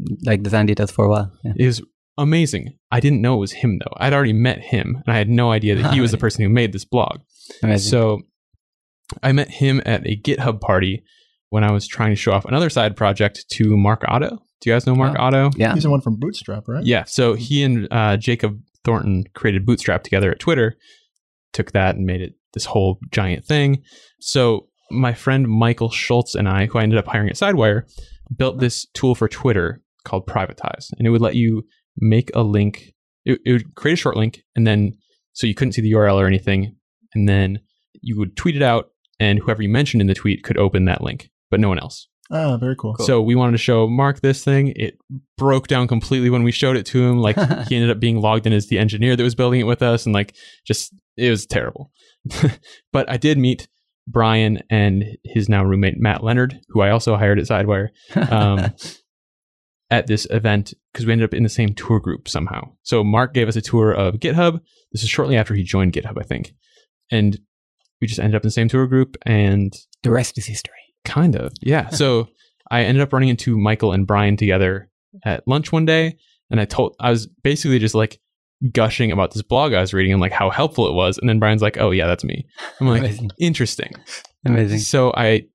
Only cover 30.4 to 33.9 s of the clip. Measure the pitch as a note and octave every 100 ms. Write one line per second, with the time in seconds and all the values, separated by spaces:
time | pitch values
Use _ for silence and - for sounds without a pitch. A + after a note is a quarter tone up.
30.4 | F#2+ - - - - - A#2 A#2 A2+ -
31.4 | A#2 A2 - _ _ - A2 A2 A#2+ -
32.4 | G#2+ G#2 G#2 - - _ _ _ - B2+
33.4 | - B2 A2+ - D3